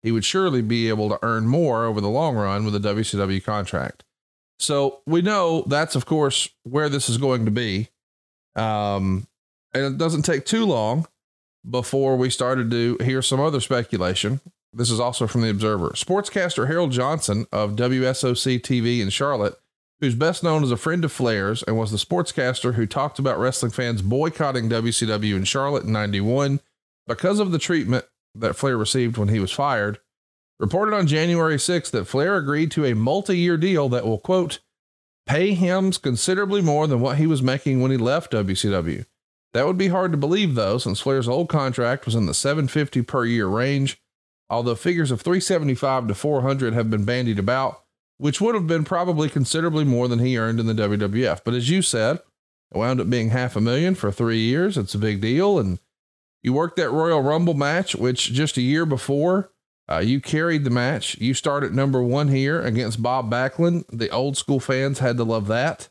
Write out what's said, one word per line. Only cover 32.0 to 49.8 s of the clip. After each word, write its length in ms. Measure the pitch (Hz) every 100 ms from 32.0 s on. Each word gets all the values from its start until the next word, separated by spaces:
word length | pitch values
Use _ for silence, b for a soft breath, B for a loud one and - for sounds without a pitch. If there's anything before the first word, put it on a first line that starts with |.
Flair 320 | - 131 165 196
agreed 340 | 139 147 160
to 120 | -
a 100 | 143
multi-year 640 | 113 117 175 196 180 175 165
deal 320 | 180 175 139
that 160 | 123
will, 140 | 113 110
quote, 400 | - 185 170 - _ _ _ _ _ _
"pay 300 | - 143 190
him 380 | 185 180 185 190
considerably 680 | 180 135 120 - 185 202 202
more 260 | 170 147 151
than 140 | 127
what 160 | 131 143
he 100 | 156
was 160 | 151
making 380 | 131 139 - 131
when 100 | 131
he 60 | 131
left 360 | 117 151 -
W 220 | 113 98
C 160 | 92 107
W." 340 | 95 82 76 - _ _ _ _
That 160 | 113 143
would 100 | 190
be 80 | 190
hard 240 | 185 185
to 80 | 151
believe, 380 | 143 190 196 123
though, 220 | 98 117
since 200 | 117 98
Flair's 300 | - 135 117
old 200 | 131 170
contract 580 | 151 135 123 120 135 -
was 100 | 113
in 100 | 95
the 80 |
seven 320 | - 139 151 139
fifty 360 | 151 143 127
per 220 | 113 135
year 220 | 120 117 98
range, 560 | 107 131 139 135 - _ _ _ _ _
although 240 | 117 120
figures 380 | 113 - 175 147
of 80 | 120
three 160 | - 185
seventy-five 680 | - 180 147 127 135 131 117
to 60 | 101
four 260 | 147 143
hundred 320 | 131 139 123
have 160 | 113 113
been 140 | 110
bandied 340 | 101 123 120 104
about, 460 | 98 127 135 - _ _ _ _
which 220 | 147 143
would 160 | 220 220
have 100 | 165
been 160 | 165
probably 460 | 156 175 180 160 151
considerably 560 | 147 127 160 170 156